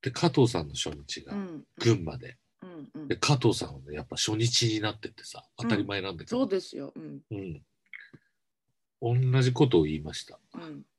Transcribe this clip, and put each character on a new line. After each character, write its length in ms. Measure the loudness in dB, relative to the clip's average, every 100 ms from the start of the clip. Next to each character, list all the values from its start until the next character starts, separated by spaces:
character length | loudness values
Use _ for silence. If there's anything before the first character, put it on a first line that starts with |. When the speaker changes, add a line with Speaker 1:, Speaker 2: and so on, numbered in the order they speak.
Speaker 1:
で、 100 | -4
加 160 | 2 2
藤 220 | 6 4
さ 120 | 4
ん 40 | -4
の 80 | -4
初 140 | -6
日 320 | -6 -10 -12
が、 100 | -8
Speaker 2:
う 40 | -8
ん。 260 | -8 -12 -16 -2
Speaker 1:
群 220 | 2 2
馬 180 | 0 -8
で。 200 | -12 -18 _ _
Speaker 2:
う 380 | -18 -16 -14 -12
ん、 20 |
う 40 | -6
ん。 20 |
Speaker 1:
で、 80 | -2
加 220 | 2 6
藤 160 | 4
さ 140 | 2 -4
ん 60 | -10
は 40 |
ね、 140 | -12 -10
や 60 |
っ 60 | -8
ぱ 80 | -4
初 160 | -2
日 360 | 2 2 4 2
に 140 | 2
な 100 | -2
っ 80 | -4
て 100 | -12
て 140 | -14
さ、 200 | -16 -16 -18 -8
当 100 | 0
た 80 | 0
り 100 | 0
前 160 | -2
な 100 | -4
ん 60 | -8
だ 80 | -4
け 60 |
ど。 60 | -2
Speaker 2:
う 40 |
ん。 20 |
そ 40 | 0
う 20 |
で 100 | -2
す 140 | -4 -10
よ。 180 | -12 -12
う 40 |
ん。 220 | -12 -14 _
Speaker 1:
う 40 | -8 -8 -10 _ _ _ -20 -20 -20 _ _ _ _ _ _ _ _ 0 2
ん。 160 | 4
同 100 | 6
じ 120 | 4
こ 140 | 6 6
と 120 | 6
を 40 |
言 120 | 4 0
い 40 |
ま 120 | -6
し 120 | -10 -12
た。 140 | -18 _
Speaker 2:
う 40 | -14
ん。 260 | -12 -14 -16